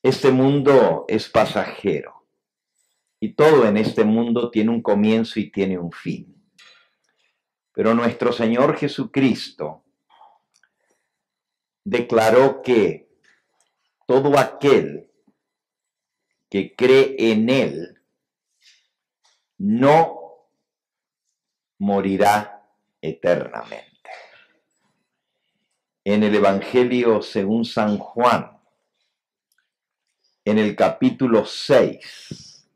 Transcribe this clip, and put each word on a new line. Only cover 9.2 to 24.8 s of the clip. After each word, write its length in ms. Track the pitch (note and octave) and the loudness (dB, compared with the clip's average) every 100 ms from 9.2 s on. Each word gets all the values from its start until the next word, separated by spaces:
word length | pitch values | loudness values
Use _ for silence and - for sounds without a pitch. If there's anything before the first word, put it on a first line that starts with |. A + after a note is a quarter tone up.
| C3 G#2 - _ D2+ - _ _ _ _ _ _ _ _ _ _ _ _ _ _ _ _ _ _ _ _ | 0 0 -8 _ -14 -14 _ _ _ _ _ _ _ _ _ _ _ _ _ _ _ _ _ _ _ _
declaró 760 | - A#2+ A#2+ A2+ A2 A#2+ C3+ C3 | -6 -6 0 0 4 4 4 0
que 480 | - A#2 F#2 D#2 _ _ _ _ _ _ _ _ _ _ _ | 0 2 2 -2 _ _ _ _ _ _ _ _ _ _ _
todo 320 | B2+ C#3 C#3 | 2 4 2
aquel 680 | B2+ - C#3+ A#2 D2+ D2 - _ _ _ _ _ _ _ _ _ _ _ _ _ _ | 2 0 2 2 2 -12 -20 _ _ _ _ _ _ _ _ _ _ _ _ _ _
que 240 | G2 F#2+ | -6 -6
cree 400 | - B2+ C3 C3+ - A2+ | -2 4 4 4 0 0
en 200 | A2 A2+ | 0 0
Él 520 | C3+ G#2 C#2+ E2+ _ _ _ _ _ _ _ _ _ _ _ _ _ _ _ _ _ | 0 -2 -6 -14 _ _ _ _ _ _ _ _ _ _ _ _ _ _ _ _ _
no 920 | G2 A2+ C3+ D#3 - - - - _ _ _ _ _ _ _ _ _ _ _ _ _ _ | -4 0 4 4 2 -4 -20 -20 _ _ _ _ _ _ _ _ _ _ _ _ _ _
morirá 880 | G2+ G2 G2 F#2+ G2+ G#2 G#2 - _ _ _ _ | -4 -2 -2 0 2 0 -2 -18 _ _ _ _
eternamente. 1080 | D#2 - F2+ F2 B1 A#1 A1+ G#1+ - _ - - - _ _ _ _ _ | -12 -6 -2 -2 -2 -14 -16 -18 -20 _ -20 -20 -20 _ _ _ _ _